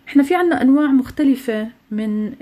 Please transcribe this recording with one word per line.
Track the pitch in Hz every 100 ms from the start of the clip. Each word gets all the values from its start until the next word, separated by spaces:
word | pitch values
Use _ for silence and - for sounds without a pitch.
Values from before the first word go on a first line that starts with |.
| -
إحنا | 277
في | 277
عنا | 359 349 320
أنواع | 254 277 294
مختلفة | 269 262 - 277 262 - 214 220 - _
من | 214 220 214 214 -